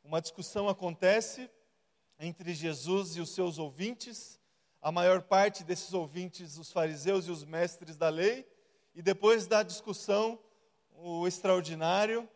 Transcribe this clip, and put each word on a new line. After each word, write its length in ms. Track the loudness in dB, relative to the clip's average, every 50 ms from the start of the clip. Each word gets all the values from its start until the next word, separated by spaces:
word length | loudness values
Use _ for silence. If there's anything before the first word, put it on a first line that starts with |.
| _
uma 180 | -2 -4 -4
discussão 480 | -4 -4 -12 -12 -14 -8 -4 -2 -2 -2
acontece 800 | -2 -2 -4 -6 -4 2 4 4 4 4 0 -4 -10 -12 -16 -16 _ _ _ _ _ _ _ _ _ _ _ _ _ _
entre 340 | -10 -10 -10 _ -8 -8 -6
Jesus 640 | -4 -4 -6 -4 -4 -2 0 0 0 0 -4 -6
e 40 | -8
os 100 | -8 -6
seus 260 | -2 -2 -2 -2 -2
ouvintes, 840 | -6 -8 -10 -6 -6 -6 -6 -6 -10 -14 -14 -14 -16 -18 -18 -20 _ _ _ _ _ _ _ _ _
a 100 | -6 -2
maior 300 | 0 4 6 6 6 4
parte 420 | 4 4 6 6 6 4 2 -4 -6
desses 300 | -6 -6 -6 -6 -4 -4
ouvintes, 640 | -4 -4 -4 -8 -10 -10 -10 -12 -14 -16 -16 -16
os 140 | -16 -18 -6
fariseus 560 | -2 0 0 0 -2 -2 0 2 2 2 0
e 40 | -2
os 120 | -8 -8 -10
mestres 540 | -8 -2 -2 -2 -2 -2 -12 -18 -18 -4
da 120 | 0 0 0
lei, 380 | 2 2 2 0 0 0 -10 _ _ _ _ _ _ _ _ _ _
e 60 | -2
depois 440 | 0 0 0 4 6 6 6 6 4
da 160 | 4 4 4
discussão, 760 | 4 2 -6 -12 -8 -10 -10 -8 0 2 2 2 2 0 -2 -8 _ _ _ _ _ _ _ _ _ _ _
o 320 | -16 -10 -8 -4 0 0
extraordinário 1000 | -2 -2 0 4 4 4 4 2 -4 -6 -2 0 2 4 4 2 2 0 -4 -6 -8 _